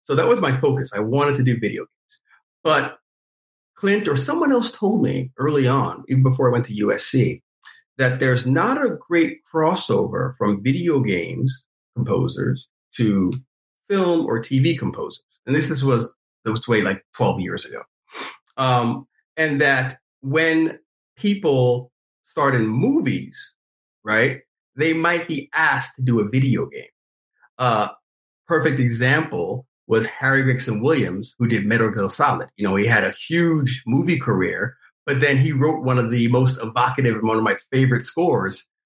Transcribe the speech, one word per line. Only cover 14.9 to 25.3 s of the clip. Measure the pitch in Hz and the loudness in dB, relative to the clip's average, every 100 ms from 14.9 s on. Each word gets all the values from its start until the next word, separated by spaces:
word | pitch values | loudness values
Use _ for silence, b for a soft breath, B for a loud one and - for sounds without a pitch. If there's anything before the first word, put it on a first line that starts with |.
| - 73 - _ _ - | -6 -10 -12 _ _ -2
And | 151 | 0
this, | 147 | 0
this | 143 | 0
was, | 135 117 113 - _ _ 110 | 2 2 0 -10 _ _ -6
this | |
was | 110 - | -4 0
way, | 110 | 2
like, | 95 143 _ | 2 -2 _
twelve | - 107 92 | -2 -2 0
years | 90 - - | -4 -8 -10
ago. | 57 - _ _ B B B _ - | -16 -18 _ _ B B B _ -4
Um, | 131 123 117 135 - _ _ - | 0 2 0 -4 -10 _ _ -2
and | 160 139 | 0 2
that | 143 131 131 - _ _ | 2 2 -2 -8 _ _
when | 135 156 160 160 160 - _ _ _ - | -2 0 2 2 0 -4 _ _ _ -4
people | 208 202 160 131 123 123 127 _ _ _ _ | -2 0 0 2 2 0 -4 _ _ _ _
start | - 139 123 | -2 0 2
in | 110 | 0
movies, | 117 226 302 127 95 - - - _ _ _ _ _ | 0 0 0 0 -4 -8 -16 -20 _ _ _ _ _
right, | 107 110 131 131 _ _ _ 131 | -2 2 2 -2 _ _ _ -2
they | 160 | 0
might | 160 170 175 | 0 0 -2
be | 170 | -4